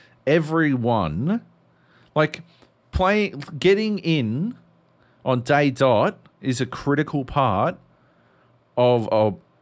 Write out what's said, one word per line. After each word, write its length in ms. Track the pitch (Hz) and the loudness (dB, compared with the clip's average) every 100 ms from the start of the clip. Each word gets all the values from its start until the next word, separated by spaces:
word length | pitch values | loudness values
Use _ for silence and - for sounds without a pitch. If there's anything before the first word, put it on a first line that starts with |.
| _ _ - | _ _ 0
everyone, 1120 | 165 151 165 151 131 117 113 82 78 143 226 - _ _ _ _ _ _ | 0 0 0 0 0 0 0 0 -2 -2 -4 -6 _ _ _ _ _ _
like, 280 | 151 156 - - _ _ _ _ | -2 -2 -2 -20 _ _ _ _
play-, 400 | - 185 208 202 139 143 147 | -2 0 2 -2 -6 -12 -2
getting 400 | 180 196 220 208 | 2 2 0 -4
in 580 | 165 160 110 120 208 - _ _ _ _ _ _ | -2 0 0 -2 -4 -8 _ _ _ _ _ _
on 160 | - 127 | -2 -2
day 300 | 120 147 147 | 2 2 2
dot 480 | 117 135 107 165 - _ _ | 2 2 4 2 -2 _ _
is 180 | 135 123 | -6 -4
a 60 | 123 | -4
critical 580 | - 139 143 151 151 | -6 -2 -2 -2 -4
part 540 | 127 143 127 95 143 - _ _ _ _ _ _ _ _ _ - | -4 -2 0 0 -2 -4 _ _ _ _ _ _ _ _ _ 0
of 320 | 123 120 107 | 2 2 2
a, 220 | 110 107 90 _ _ | 2 2 0 _ _